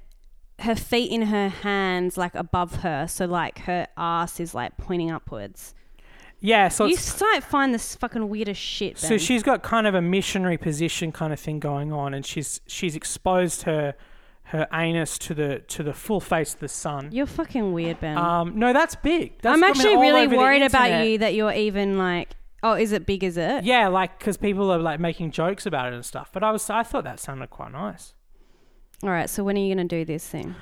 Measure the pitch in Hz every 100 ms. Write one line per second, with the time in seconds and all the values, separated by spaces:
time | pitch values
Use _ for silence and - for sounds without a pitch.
0 | - - - - - - 220 220 - 240
1 | 247 226 214 208 196 185 208 202 190 180
2 | 180 180 175 - 170 180 175 - 185 147
3 | 165 - 180 175 151 - - 180 151 -
4 | 170 170 170 - 170 208 123 - - 180
5 | 165 160 - 110 101 - - - - -
6 | - - - - 202 220 190 - 220 349
7 | - - 427 381 - 285 269 233 - -
8 | 240 240 214 214 214 196 - - 202 -
9 | - 220 165 247 220 233 - 226 214 190
10 | 170 196 185 196 185 165 170 147 165 -
11 | 165 - 156 151 - 151 147 143 147 151
12 | 139 139 139 - 139 - - - 185 156
13 | - - - 185 180 - - 156 147 139
14 | - - - _ - 156 151 160 165 165
15 | 156 - - 151 147 131 - - 147 139
16 | - 208 - 170 156 - 143 - 165 147
17 | 143 226 285 - 330 269 202 170 165 165
18 | 160 156 175 170 170 214 240 254 330 -
19 | 285 339 120 - 226 302 370 285 415 415
20 | 254 254 269 247 262 277 277 233 247 226
21 | 226 220 220 196 214 - 214 202 196 196
22 | 185 175 - - - - 220 202 214 208
23 | 160 196 185 170 165 269 196 247 202 185
24 | 185 - - 190 208 196 202 175 165 151
25 | 170 160 165 - 165 196 214 151 127 120
26 | 120 131 - 190 214 214 - 214 233 277
27 | 139 127 - 135 127 - 113 131 202 175
28 | - _ _ - - _ _ _ - _
29 | 196 175 151 - 202 202 196 190 175 170
30 | 165 156 - 160 - 180